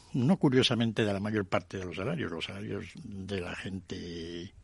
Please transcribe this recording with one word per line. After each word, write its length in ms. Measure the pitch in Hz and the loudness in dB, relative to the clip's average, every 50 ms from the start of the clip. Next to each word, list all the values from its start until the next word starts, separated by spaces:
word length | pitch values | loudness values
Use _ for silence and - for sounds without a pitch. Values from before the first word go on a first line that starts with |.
| - - - | -20 -4 0
no 240 | 139 123 143 190 - | 2 4 4 6 6
curiosamente 680 | - 147 127 131 113 - 120 110 120 113 104 - 113 | 6 6 6 6 6 6 4 4 2 2 2 2 2
de 80 | 104 98 | 2 2
la 60 | 98 | 0
mayor 260 | 101 107 107 107 98 | -2 0 0 0 2
parte 320 | 95 - 101 90 - - 98 | 2 2 0 0 -2 -6 -6
de 80 | 92 | -6
los 100 | 90 82 | -6 -6
salarios, 360 | 95 92 127 175 151 107 85 | -4 -4 -4 -2 -2 -4 -4
los 140 | 82 80 - | -4 -6 -6
salarios 400 | - 98 98 - 107 101 98 92 90 - - - | -6 -8 -8 -8 -6 -6 -6 -6 -8 -12 -14 -12
de 380 | 107 101 95 95 92 98 95 | -12 -10 -10 -6 -4 -4 -4
la 140 | 87 90 - | -4 -4 -8
gente 960 | - - 101 95 92 90 - 95 90 85 87 85 85 82 85 87 87 87 101 - - | -8 -6 -6 -8 -8 -8 -8 -10 -8 -8 -8 -8 -8 -8 -8 -8 -8 -10 -10 -14 -18